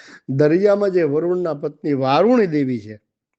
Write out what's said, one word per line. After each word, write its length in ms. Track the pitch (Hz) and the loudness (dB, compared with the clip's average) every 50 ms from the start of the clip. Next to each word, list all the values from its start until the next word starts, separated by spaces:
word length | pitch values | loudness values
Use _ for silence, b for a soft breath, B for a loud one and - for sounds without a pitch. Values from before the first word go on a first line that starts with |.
| B B B B B B | B B B B B B
દરિયામાં 600 | 131 135 151 151 160 185 202 202 202 202 208 202 | 0 2 2 2 2 2 2 2 2 2 0 0
જે 140 | 180 180 165 | 0 0 0
વરુણના 500 | 147 139 156 165 175 180 180 180 165 151 | 0 0 -2 -2 -2 -2 -2 -4 -4 -6
પત્ની 400 | 147 160 151 147 _ - 156 143 | -6 -8 -10 -10 _ -6 -4 -2
વારુણી 540 | 131 135 131 139 156 185 226 254 247 208 175 | -2 0 2 2 2 4 4 4 2 2 0
દેવી 320 | 151 147 139 131 127 113 | 0 -2 -2 -2 -4 -6
છે 220 | 98 107 107 107 _ _ _ _ _ _ _ | -8 -12 -18 -20 _ _ _ _ _ _ _